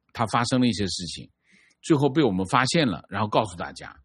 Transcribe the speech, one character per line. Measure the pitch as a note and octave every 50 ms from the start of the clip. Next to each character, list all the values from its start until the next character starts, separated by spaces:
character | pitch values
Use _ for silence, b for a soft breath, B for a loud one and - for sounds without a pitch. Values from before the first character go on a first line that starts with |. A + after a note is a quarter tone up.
| _ _ -
它 | - C#3
发 | C3 - C#3 A#2+
生 | A2+ C#3 B2+
了 | B2+ A#2+
一 | G#2+
些 | G#2+ G2+
事 | F#2 - - F2+
情， | D#2+ - - C2+ - _ b b b b b b b b b -
最 | - E3
后 | C3+ C#3+ C#3+
被 | B2+ D#3 D3+
我 | A#2
们 | G2 F#2 F#2+
发 | F#2 - B2 B2
现 | B2+ - - D#3
了， | B2 F2+ - - -
然 | F2+ G2
后 | A2 G#2+
告 | - C#3 A#2
诉 | G#2+ -
大 | E2 D#2 C#2+ C#2
家。 | - C2+ - - -